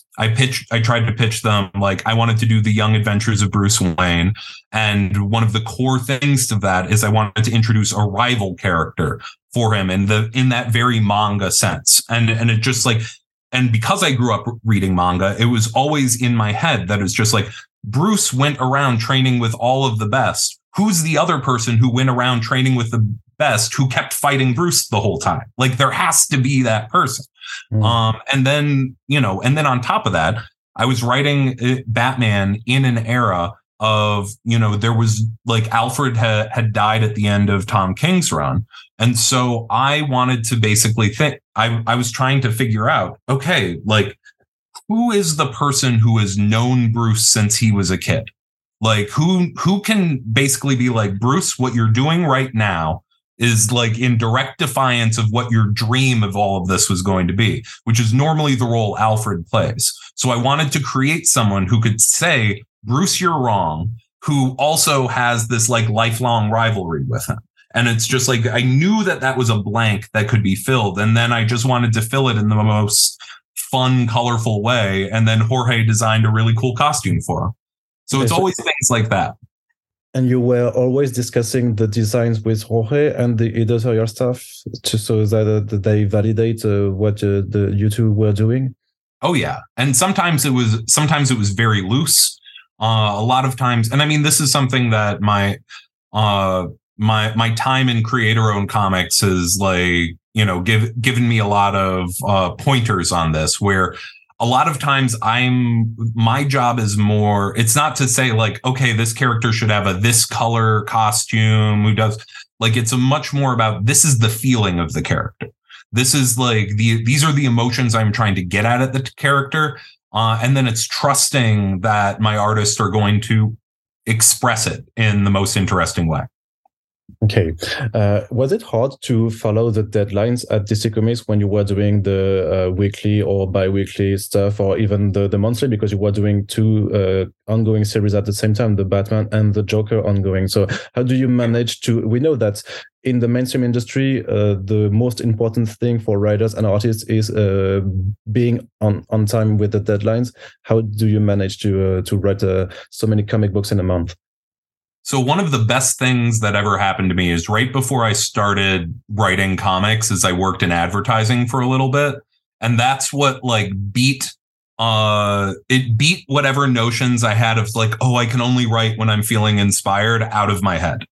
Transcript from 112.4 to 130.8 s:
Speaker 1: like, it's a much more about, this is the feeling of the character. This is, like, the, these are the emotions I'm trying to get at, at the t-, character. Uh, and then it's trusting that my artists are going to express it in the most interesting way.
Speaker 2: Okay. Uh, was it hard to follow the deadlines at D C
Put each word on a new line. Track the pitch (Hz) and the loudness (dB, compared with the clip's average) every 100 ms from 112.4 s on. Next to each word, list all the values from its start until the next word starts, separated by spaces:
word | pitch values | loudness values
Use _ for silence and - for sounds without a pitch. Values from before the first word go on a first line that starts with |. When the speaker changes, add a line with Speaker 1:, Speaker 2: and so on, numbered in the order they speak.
| - - | -20 -4
Speaker 1:
like, | 113 113 | -2 0
it's | 113 | 0
a | 131 | 0
much | 127 143 - | 0 0 -2
more | 139 135 | -2 0
about, | 117 110 90 107 | 0 0 0 2
this | 147 160 | 4 4
is | 123 | 4
the | 110 | 2
feeling | - 135 123 101 87 | 0 0 2 2 0
of | 80 | -2
the | 73 | -4
character. | - - - - - _ _ - - | -2 -2 -4 -10 -14 _ _ -20 -6
This | 110 131 | 0 2
is, | 139 127 113 | 2 2 0
like, | 123 113 98 104 | 2 2 0 0
the, | 113 113 117 | 2 2 2
these | 143 | 2
are | 156 | 2
the | 143 135 | 2 2
emotions | 120 120 117 123 113 | 2 2 0 0 2
I'm | 107 | 0
trying | 101 107 95 | 0 0 0
to | |
get | 90 101 113 | -2 0 2
at, | 123 | 2
at | 131 | 0
the | 131 | -2
t-, | 131 - | -6 -6
character. | 139 143 139 160 151 143 - _ _ | -2 0 0 -2 -2 -4 -18 _ _
Uh, | 104 113 110 | -2 0 0
and | 123 135 | 0 0
then | 123 | 0
it's | 113 - | -2 -6
trusting | - 143 135 - 139 113 104 98 95 | -4 -2 0 0 0 2 2 0 -2
that | 110 104 101 95 | -2 0 -2 0
my | 107 107 | -2 0
artists | 104 107 104 - | 0 0 -2 -2
are | 101 | -2
going | 107 101 107 | 0 2 0
to | - 110 107 - _ _ _ _ - | 0 0 0 -4 _ _ _ _ -4
express | 113 110 - 123 110 92 | 0 2 2 0 0 -4
it | - - - | -6 -10 -2
in | 107 101 | 0 2
the | 101 | 2
most | 98 98 101 | 2 0 0
interesting | 90 92 82 - 82 | 0 0 0 0 -2
way. | 73 65 _ _ _ _ _ _ _ _ - 107 | -2 -6 _ _ _ _ _ _ _ _ -2 0
Speaker 2:
Okay. | 110 82 80 - - 120 | 2 0 -4 -8 -6 -4
Uh, | 113 101 101 - | 0 0 0 -2
was | 120 135 | -2 0
it | 214 | -2
hard | - 117 123 - | -2 -2 -2 -4
to | - 117 113 | -2 0 0
follow | 110 110 107 117 | -2 -2 0 0
the | 107 | 0
deadlines | 104 107 101 101 113 120 - | 0 -2 -2 0 -2 -2 -2
at | 107 104 | -2 0
D | |
C | 107 | -2